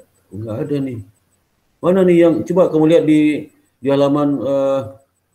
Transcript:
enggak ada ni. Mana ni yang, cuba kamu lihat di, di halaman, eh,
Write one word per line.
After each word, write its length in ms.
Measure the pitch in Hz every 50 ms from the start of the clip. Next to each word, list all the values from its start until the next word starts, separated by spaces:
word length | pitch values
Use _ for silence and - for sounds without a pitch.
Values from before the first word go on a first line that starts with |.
| - _ _ _ _ _ 95
enggak 220 | 98 110 113 107 123 151
ada 100 | 135 147 139 135
ni. 140 | 131 123 110 104 - _ _ _ _ _ _ _ _ _ _ _ _ _ -
Mana 220 | - 165 185 190 185
ni 120 | 180 175 170
yang, 240 | 170 170 160 - -
cuba 240 | - 175 185 175
kamu 180 | - 156 156 156 156
lihat 140 | 170 165 147
di, 400 | 151 156 151 151 151 147 143 147 - _ _ _ _ _ _
di 100 | - 135 139
halaman, 360 | 139 143 139 143 147 147 143 143 131 -
eh, 380 | 135 139 139 139 135 135 135 131 - - - _ _ _ _ _ _